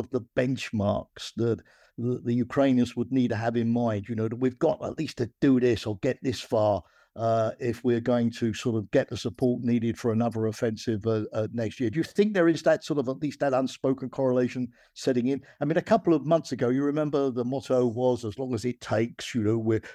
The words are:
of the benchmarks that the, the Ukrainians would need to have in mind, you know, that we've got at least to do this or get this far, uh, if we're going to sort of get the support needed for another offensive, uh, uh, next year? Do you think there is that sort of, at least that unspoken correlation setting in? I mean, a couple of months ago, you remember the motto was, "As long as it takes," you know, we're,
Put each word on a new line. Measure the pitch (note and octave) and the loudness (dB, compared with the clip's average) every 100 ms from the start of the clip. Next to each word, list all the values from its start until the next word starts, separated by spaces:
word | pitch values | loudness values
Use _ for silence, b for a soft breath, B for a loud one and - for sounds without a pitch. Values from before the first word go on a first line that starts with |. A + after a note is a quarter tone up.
of | A#2+ | -2
the | B2 - - | -4 -4 -2
benchmarks | B2+ B2 - G#2+ G2+ G2+ - - - - | 0 -2 -4 0 0 0 -4 -14 -10 -2
that | A#2 G2+ - b b b | -2 -2 -6 b b b
the, | A#2+ B2 | -4 -4
the | B2+ | -2
Ukrainians | A#2+ A#2+ C#3+ C3+ B2+ A#2+ A#2+ | -2 0 2 4 4 2 -2
would | A#2 | -2
need | C3 A#2+ | 0 2
to | G#2+ | 0
have | A#2 A#2 | -2 0
in | A#2 | 0
mind, | A#2+ A#2 G#2 G2+ | 0 0 -2 -4
you | |
know, | A2 A2 | -4 -4
that | A#2 | 0
we've | B2+ B2 | -2 0
got | D#3+ - | 0 0
at | - - | -4 -6
least | C#3+ - | -6 -4
to | A#2 - | -6 2
do | C#3+ B2+ | 4 6
this | B2 A2 G#2+ | 4 2 -2
or | G#2 | -4
get | C3+ - | -4 -2
this | C3+ G#2+ | -4 -6
far, | - A2+ G#2+ F#2+ - b b - | -2 2 4 2 -2 b b -4
uh, | A2+ A2+ A2 - | 0 2 0 -2
if | B2 A#2 | -4 -2
we're | B2 A#2 | 0 2
going | A#2+ A#2+ A#2 | 2 2 2
to | - A#2 | 0 -2
sort | G2+ B2 A2 | -2 -2 -2
of | F#2+ | 2
get | B2 - | 0 0
the | G#2+ | -2
support | A#2+ - B2+ B2 | -6 -2 0 0
needed | A#2+ A#2+ A#2 G#2 | 0 0 0 -2
for | A#2+ | 0
another | A2 A#2 A2 A2 | 0 0 0 -2
offensive, | G#2 A#2 A2 - G#2+ A2 | -2 -4 -2 -2 -2 0
uh, | A2 G#2+ | -2 -2
uh, | A2+ G#2+ | -4 -4
next | A#2 A2 - | -4 -4 -2
year? | A#2 | -2
Do | D#3+ | -2
you | |
think | D#3 - G#3 | -2 0 2
there | G3 E3+ | 4 2
is | D3+ | 4
that | E3+ D3+ | 2 2
sort | - C#3+ | 0 -2
of, | B2 | -2
at | C3 | -2
least | D3 - | -6 -2
that | C#3+ | 0
unspoken | B2+ B2+ - C3+ C3+ B2+ | 0 0 -2 -2 -2 -4
correlation | - C3 B2+ B2 B2+ B2 b b | -2 0 2 0 -2 -8 b b
setting | - - B2 B2 | -6 -2 0 0
in? | C#3 - B | -2 -6 B
I | |
mean, | D3 F3 | -2 0
a | |
couple | - A3 F3 | 2 2 4
of | D#3 C3+ | 2 2
months | E3 - | 0 0
ago, | A2 A#2+ | -2 0
you | C3 | 2
remember | C#3+ D3+ D3+ C#3+ C#3 | 0 0 0 0 0
the | A#2+ | -2
motto | A#2+ C3+ - B2+ B2 | -4 -4 0 2 2
was, | A2 B2+ A#2+ | 2 0 0
"As | A2 G2+ | -4 -6
long | C3 | -4
as | A2+ | -4
it | B2 A#2+ | -4 -6
takes," | - A2 A#2+ - - | -2 0 0 -4 -6
you | B2 | -2
know, | G#2+ A2+ | 0 2
we're, | A2 A2 - | 2 0 -2